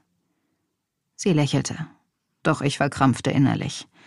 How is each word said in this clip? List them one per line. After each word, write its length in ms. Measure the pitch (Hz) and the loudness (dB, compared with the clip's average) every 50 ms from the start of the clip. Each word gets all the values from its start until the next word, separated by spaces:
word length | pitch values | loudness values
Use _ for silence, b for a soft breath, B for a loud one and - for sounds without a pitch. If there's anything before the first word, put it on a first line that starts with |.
| _ _ _ _ _ _ _ _ _ _ _ _ _ _ _ _ _ _ _ _ _ _ _ | _ _ _ _ _ _ _ _ _ _ _ _ _ _ _ _ _ _ _ _ _ _ _
Sie 180 | - - 208 165 | -4 0 2 2
lächelte, 540 | 151 143 135 - 135 131 - 113 - 160 - - _ _ _ _ _ _ _ _ _ - | 2 2 2 0 -2 -2 -4 -6 -10 -12 -14 -16 _ _ _ _ _ _ _ _ _ 0
doch 180 | 160 147 - | 0 0 0
ich 160 | - 143 - | 0 -2 -2
verkrampfte 540 | - 143 139 - - 135 131 120 - - - | 0 -2 -2 0 2 2 2 2 0 -2 0
innerlich. 560 | - 143 139 123 110 - - - - - - b b b b | 2 2 2 2 2 -2 -4 -6 -8 -10 -14 b b b b